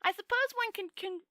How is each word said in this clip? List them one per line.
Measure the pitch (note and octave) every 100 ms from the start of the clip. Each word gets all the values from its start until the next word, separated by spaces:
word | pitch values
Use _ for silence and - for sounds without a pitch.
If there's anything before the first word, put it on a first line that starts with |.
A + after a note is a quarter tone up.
I | -
suppose | F#4 - A#4+ C5
one | B4 A#4+
can, | G#4 F#4 -
can | F#4+ F4+ F4